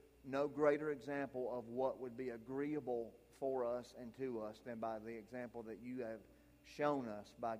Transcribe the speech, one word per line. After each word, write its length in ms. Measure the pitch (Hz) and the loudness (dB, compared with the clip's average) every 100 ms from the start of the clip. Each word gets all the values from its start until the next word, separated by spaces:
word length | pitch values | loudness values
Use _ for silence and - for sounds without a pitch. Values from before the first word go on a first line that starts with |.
| - - 139 | -20 -14 -2
no 220 | 135 143 | 2 2
greater 440 | 143 151 151 151 | 6 8 8 4
example 600 | 143 123 143 135 127 123 123 | -2 -2 -2 -2 0 0 -2
of 120 | 113 | -2
what 320 | 120 131 104 | 2 2 2
would 180 | 127 117 | -4 -4
be 120 | 127 | -4
agreeable 840 | 117 113 135 147 151 127 120 113 - - - | -4 -4 -2 0 0 0 -2 -2 -10 -20 -4
for 260 | 139 131 120 | 0 2 2
us 280 | 123 117 139 | 0 -4 -10
and 160 | 123 110 | -10 -4
to 240 | 135 117 | -2 0
us 180 | 107 107 127 | -2 -6 -8
than 140 | 117 | -2
by 180 | 113 113 | -2 -2
the 160 | 110 117 | -4 -8
example 480 | 101 123 120 117 | -8 -6 -6 -6
that 160 | 110 104 | -8 -8
you 180 | 120 127 | -6 -4
have 200 | 117 110 - - - - - - | -4 -6 -10 -20 -20 -20 -10 2
shown 300 | 147 143 120 | 4 4 2
us 260 | 104 104 - | -4 -8 -4
by 160 | 117 113 | -2 0